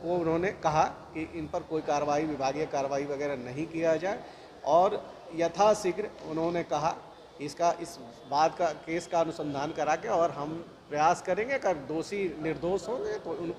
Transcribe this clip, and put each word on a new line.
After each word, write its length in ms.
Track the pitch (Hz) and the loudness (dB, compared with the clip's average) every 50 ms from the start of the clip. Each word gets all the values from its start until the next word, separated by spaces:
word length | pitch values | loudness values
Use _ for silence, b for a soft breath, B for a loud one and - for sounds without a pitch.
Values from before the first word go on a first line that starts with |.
| - | -2
को 120 | 165 175 | 0 0
उन्होंने 360 | 180 170 165 160 165 175 196 | 2 2 2 2 2 2 0
कहा 320 | 208 - - 160 151 156 175 | -2 0 0 2 4 6 4
कि 480 | - - - - - - 160 160 160 - | 4 2 -6 -14 -12 -8 -8 -8 -6 -6
इन 120 | 170 156 147 | -8 -8 -4
पर 120 | - 175 | -4 -6
कोई 220 | 156 - 165 156 | -4 -2 -4 -4
कार्रवाई, 420 | 151 - 147 143 143 147 147 147 160 | 0 2 2 2 2 2 2 2 2
विभागीय 420 | 156 151 131 135 135 139 147 156 | 0 -2 0 0 0 0 0 -2
कार्रवाई 400 | 143 - 143 135 139 139 139 143 | -2 0 -2 0 0 0 -2 -2
वगैरह 300 | 143 143 135 147 143 143 | -2 -4 -4 -2 -4 -4
नहीं 320 | 127 120 123 123 139 160 160 | -4 -6 -8 -6 -6 -6 -6
किया 280 | 165 160 165 165 160 | -4 0 2 2 2
जाए 280 | 160 160 190 208 247 B B B B B B B B - | 2 2 -2 -4 -4 B B B B B B B B 0
और 480 | - 147 170 180 208 208 - - - - - - - - | 4 6 6 6 6 4 0 -6 -8 -16 -16 -16 -12 -2
यथाशीघ्र 760 | 160 165 165 165 165 202 214 214 208 - 190 170 180 208 208 - - - | 0 0 0 4 6 6 6 6 6 2 0 0 0 -4 -6 -8 -12 -10
उन्होंने 380 | 156 156 156 160 170 175 170 165 | -6 -2 0 0 0 0 0 -2
कहा 260 | - 160 147 147 165 - - - - - - - - - - | 0 -2 0 0 0 -2 -2 -8 -18 -20 -20 -20 -20 -14 -10
कि 80 | 143 | -10
इसका, 280 | 147 - - 170 170 165 170 | -10 -4 2 2 2 2 2
इस 180 | 170 160 - - 127 117 - - - 127 | -4 -10 -10 -14 -16 -16 -16 -18 -10 -2
बात 280 | 135 143 156 165 156 - | 2 4 4 4 4 2
का, 80 | 180 | 0
केस 420 | 165 151 151 - - 160 175 170 - | 0 0 -2 -6 -4 -4 -4 -4 0
का 120 | - 170 | 2 2
अनुसंधान 520 | 165 160 156 - 156 151 139 139 143 151 | 2 2 0 -4 -4 -4 -2 -2 -2 -2
करा 240 | 160 165 151 147 156 | -2 -2 2 2 2
के 120 | 170 170 233 | 0 2 0
और 240 | 214 175 165 170 | 2 4 4 2
हम 340 | 143 143 143 151 160 165 170 - - - - - | 2 -2 -6 -6 -6 -8 -10 -12 -16 -20 -12 -6
प्रयास 320 | 143 147 151 165 175 165 | 0 4 4 4 4 4
करेंगे, 320 | - - 180 180 220 254 277 | 2 -2 0 0 0 -2 -2
अगर 200 | 262 - 208 180 | 0 2 0 0
दोषी 640 | 151 139 127 151 165 160 - 202 202 196 180 147 151 | 0 -2 -4 -4 -4 -4 -4 -4 -2 -2 -2 -2 -2
निर्दोष 460 | 156 160 156 143 139 170 190 196 - - | -2 -2 -2 -2 0 0 0 0 -2 -2
होंगे 320 | 233 269 415 427 427 427 | -4 -4 -2 -4 -4 -6
तो 120 | - 180 | -6 -6
उन 220 | 165 - 175 165 175 | -6 -4 -4 -6 -6